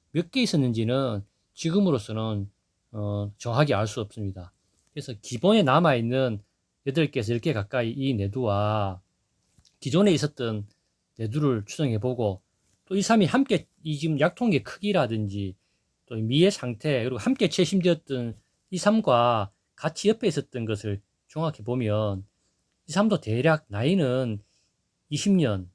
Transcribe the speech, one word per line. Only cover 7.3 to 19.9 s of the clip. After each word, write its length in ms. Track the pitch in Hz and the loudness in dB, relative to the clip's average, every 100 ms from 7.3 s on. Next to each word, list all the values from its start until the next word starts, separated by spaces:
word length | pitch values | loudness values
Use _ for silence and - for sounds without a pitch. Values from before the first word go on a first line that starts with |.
열 60 | 120 | -2
개 140 | 165 | -2
가까이 380 | 113 101 131 117 | -2 -2 -2 -2
이 220 | 139 135 | -2 -2
내두와 880 | 113 98 131 117 101 104 107 98 92 _ _ _ _ _ _ _ _ | 0 -2 -2 0 0 0 0 -2 -6 _ _ _ _ _ _ _ _
기존에 320 | 135 147 208 | -2 2 4
있었던 520 | 151 147 - 117 107 104 _ _ _ _ - | 4 0 -4 -4 -4 -8 _ _ _ _ -8
내두를 480 | 110 135 147 117 104 | -4 0 2 2 -2
추정해보고 760 | - 143 110 123 123 107 95 _ _ _ _ - | -4 -2 0 -2 -2 -2 -4 _ _ _ _ -4
또 100 | 190 | -2
이삼이 300 | 190 226 185 | 2 4 4
함께 420 | 262 269 202 - _ | 2 2 0 -4 _
이 140 | 160 147 | -6 -4
지금 220 | 160 147 | -2 2
약통의 440 | 160 - 240 147 | 0 2 0 0
크기라든지 920 | - - 208 190 123 113 101 101 98 92 _ _ _ _ - | -2 -6 0 2 2 0 -4 -4 -6 -8 _ _ _ _ -10
또 100 | 113 | -6
미의 360 | 110 139 185 | 0 4 4
상태 520 | 196 123 110 151 135 | 2 -6 -6 -2 0
그리고 140 | 120 123 | -2 -4
함께 320 | - 262 185 | -2 0 0
채심되었던 840 | - 175 190 175 160 - 131 120 110 _ _ - | 0 0 2 2 0 -2 -6 -6 -8 _ _ -10
이삼과 800 | 185 208 220 202 120 120 113 98 _ _ - | -2 2 2 4 4 4 2 -2 _ _ -8
같이 340 | 156 | -8